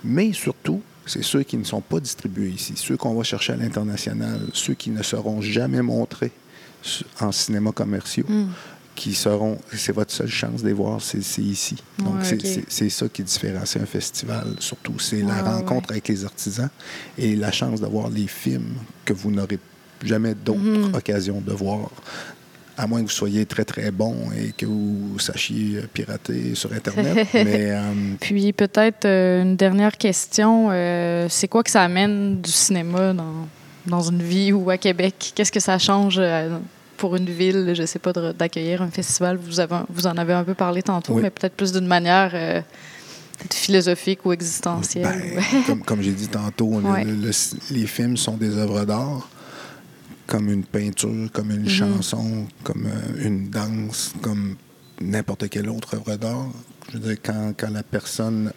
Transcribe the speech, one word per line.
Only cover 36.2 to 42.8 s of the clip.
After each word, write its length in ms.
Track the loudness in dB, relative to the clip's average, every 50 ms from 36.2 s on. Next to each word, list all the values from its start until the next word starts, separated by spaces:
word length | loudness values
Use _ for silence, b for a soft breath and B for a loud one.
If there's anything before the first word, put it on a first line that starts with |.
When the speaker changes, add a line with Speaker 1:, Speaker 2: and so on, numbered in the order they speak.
| 4 4 2 2 0 -2 -4 -4 -6 -10 -16 -20 -20 -20 -8 -4
Speaker 2:
pour 160 | -2 0 2
une 100 | 0 0 0
ville, 440 | 0 2 2 4 4 4 4 2 2
je 100 | 2 0
sais 120 | -2 -2 -2
pas, 140 | -2 0 0
de, 180 | 0 -2 -2
d'accueillir 480 | 0 0 -2 0 0 -2 -2 0 0 0
un 80 | 0 -2
festival ? 460 | -2 -4 -2 -2 0 2 2 2 0 0
Vous 220 | -4 -4 0 0
avez, 160 | 0 2 0 -2 -2 -4
vous 160 | -4 0 0
en 100 | 0 2 2
avez 140 | 2 2 2
un 100 | 2 2
peu 100 | 0 0
parlé 280 | 0 2 2 2 0
tantôt, 320 | 0 0 0 0 0 2 2
Speaker 1:
Oui. 80 | 2
Speaker 2:
mais 80 | 2 2
peut-être 240 | 0 0 -4 -2 0
plus 180 | 0 -2 0
d'une 140 | 2 0 2
manière, 440 | 4 4 4 6 6 6 6 6 4 2
euh, 260 | -2 0 0 0 0 -2 -4 B B